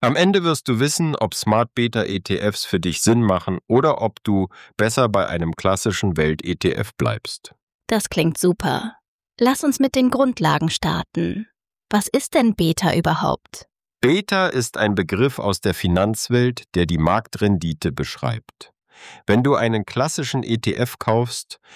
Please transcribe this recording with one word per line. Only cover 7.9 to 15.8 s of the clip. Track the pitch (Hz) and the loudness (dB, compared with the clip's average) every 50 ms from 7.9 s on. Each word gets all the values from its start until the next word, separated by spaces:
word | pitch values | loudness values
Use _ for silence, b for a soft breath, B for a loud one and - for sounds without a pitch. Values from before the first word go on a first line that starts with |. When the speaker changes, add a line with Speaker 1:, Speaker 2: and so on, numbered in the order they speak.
| 226 214 - - | -2 -2 -2 -2
Speaker 2:
klingt | - - 160 165 156 - | -2 0 0 0 0 2
super. | - 180 175 - - - 131 143 - 220 - _ _ _ _ _ _ _ _ - | 2 0 0 2 0 -2 -2 -2 -4 -8 -12 _ _ _ _ _ _ _ _ 0
Lass | 233 247 269 - - | 0 0 0 0 0
uns | 294 262 - | -2 0 2
mit | 269 262 - | 0 0 2
den | 262 254 254 | 2 2 2
Grundlagen | - 247 277 262 240 - - 151 147 147 165 165 | 2 2 0 0 0 0 0 0 2 2 0 -2
starten. | - - - 175 165 165 165 _ - 170 170 175 - 196 220 _ _ _ _ _ _ _ _ - | -2 -2 -4 -2 -2 -4 -6 _ -4 -4 -4 -4 -4 -6 -8 _ _ _ _ _ _ _ _ -2
Was | - 208 196 - | -2 -2 0 0
ist | - 269 - - - | -2 -2 -2 0 0
denn | 330 240 226 208 | 2 2 2 2
Beta | - 180 160 165 - - 170 - | 2 0 0 0 0 0 0 2
überhaupt? | 170 170 165 156 151 - 156 - - _ _ - - - _ _ _ _ _ _ - | 2 2 0 0 0 0 -2 -2 -4 _ _ -20 -20 -20 _ _ _ _ _ _ 0
Speaker 1:
Beta | - 123 156 196 202 - 202 190 185 180 | 2 2 2 2 0 0 0 0 0 0
ist | - 131 120 - - | 0 -2 -4 -4 -2
ein | - 107 104 101 | -2 0 0 2
Begriff | 95 92 78 - 95 127 139 - - | 0 -2 -2 0 2 0 0 0 -2
aus | - 101 95 - | -2 -2 -2 0
der | - 104 87 | 0 -2 -2
Finanzwelt, | - | 0